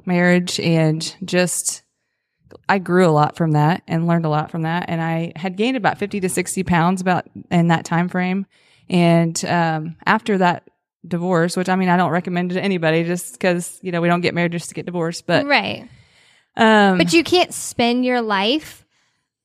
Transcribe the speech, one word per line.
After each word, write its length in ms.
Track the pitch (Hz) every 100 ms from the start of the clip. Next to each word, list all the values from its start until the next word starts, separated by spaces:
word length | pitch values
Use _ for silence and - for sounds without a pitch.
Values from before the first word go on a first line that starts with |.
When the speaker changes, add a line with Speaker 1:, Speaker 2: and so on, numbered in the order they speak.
| -
Speaker 1:
marriage, 540 | 175 180 180 180 -
and 560 | - 165 160 160 160 -
just, 580 | 180 180 180 - - - _ _ _ _ _ _ _ - -
I 80 | 190
grew 280 | 175 180 180
a 20 |
lot 240 | 151 147 -
from 160 | 165
that 300 | 151 147 180 -
and 200 | 165 170
learned 180 | 170 160
a 40 |
lot 220 | 151 160
from 120 | 170
that. 220 | 156 170 -
And 140 | 165
I 320 | 165 165 170 -
had 200 | 185 180
gained 200 | 226 262
about 200 | 190 -
fifty 220 | 202 208
to 100 | 180
sixty 340 | 180 180 -
pounds 380 | 180 175 165 185
about 260 | 185 175 - - -
in 160 | 175 170
that 160 | 165 -
time 220 | 170 180
frame. 360 | 185 180 190 196 _ _ _ -
And, 540 | 180 170 165 165 165 -
um, 500 | 175 165 160 156 160 -
after 320 | 214 - 196
that 300 | 180 170 - _ _ _ 170
divorce, 480 | 170 175 175 175 180
which, 120 | 185
I 60 | 185
mean, 140 | 180
I 80 | 175
don't 140 | 175
recommend 400 | 165 175 175 180
it 40 | 180
to 80 |
anybody 400 | 202 185 160 160
just 360 | 170 175 - -
'cause, 400 | 190 175 175 -
you 100 | 185
know, 100 | 175
we 60 | 170
don't 140 | 175
get 120 | 175
married 180 | 170 175
just 180 | 170 -
to 60 | -
get 100 | 156
divorced, 400 | 175 165 170 -
but 180 | 175 277
Speaker 2:
Right. 420 | 262 - - - - _ _ _ _ _ -
Speaker 1:
um, 400 | 220 214 202 185
Speaker 2:
But 160 | 175
you 100 | 330
can't 300 | - 359 349
spend 520 | - - - 233 240 254
your 160 | 247
life 640 | 220 202 202 302 - - _ _ _ _ _ _